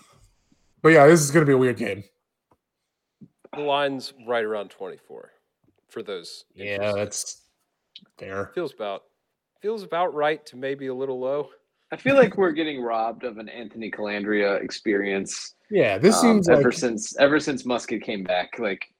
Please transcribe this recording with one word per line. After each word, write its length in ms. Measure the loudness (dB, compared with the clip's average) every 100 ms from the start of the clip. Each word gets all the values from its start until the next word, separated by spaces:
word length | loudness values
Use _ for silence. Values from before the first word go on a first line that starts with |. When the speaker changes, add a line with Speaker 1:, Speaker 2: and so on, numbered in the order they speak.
| _ _ _ _ _ _ _ _
Speaker 1:
But 80 | 6
yeah, 160 | 8 10
this 140 | 8
is 100 | 4
gonna 160 | 2 4
be 60 |
a 60 | 4
weird 180 | 2 0
game. 280 | -6 -8 -12 _ _ _ _ _ _ _ _ _ _ _ -20 _ -18
Speaker 2:
The 80 | -8
line's 500 | -2 0 0 -4 -10 -12 -4
right 180 | -2
around 240 | -2 -4 -8
twenty-four 600 | -12 -16 -16 -18 -20 -20 _ _ _ _ _ _
for 140 | -14
those 420 | -10 -12 -12 -18 -20
Speaker 1:
Yeah, 200 | -14 -8
Speaker 2:
interested. 240 | -4 -2 -2
Speaker 1:
that's 440 | -4 -6 -10 -14 _ _ _ _ _ -20 -20 _
fair. 320 | -10 -8 -6
Speaker 2:
Feels 200 | -6 -6
about, 300 | -6 -8 -8 -12 _ _ _ _ _
feels 200 | -8 -8
about 300 | -6 -2 -2
right 300 | 0 -2 -2 -8
to 100 | -10
maybe 300 | -8 -6 -8
a 60 |
little 240 | -6 -6 -4
low. 320 | -4 -4 -6 -14 _ _ _
Speaker 3:
I 60 | -4
feel 200 | 4 6
like 200 | 6 4
we're 160 | 2
getting 300 | 2 -2 -4
robbed 420 | -2 -2 -2 -4
of 140 | -10 -12
an 100 | -14
Anthony 420 | -14 -16 -12 -10
Calandria 680 | -8 -6 -4 -2 0 0 0
experience. 920 | -4 -6 -2 -2 0 -4 -4 -10 -14 -18 -2
Speaker 1:
Yeah, 280 | 2 2 4
this 180 | 4 6
Speaker 3:
Um, 40 |
Speaker 1:
seems 260 | 4 4 6
Speaker 3:
ever 160 | 4
Speaker 1:
like 80 | 4
Speaker 3:
since, 420 | 2 -2 -4 -6 2
ever 220 | 2 2
since 220 | -2 -6
Muskett 400 | -4 -6 -4 -8
came 200 | -6 -8
back, 340 | -4 -4 -4 -6
like, 340 | -6 -6 -12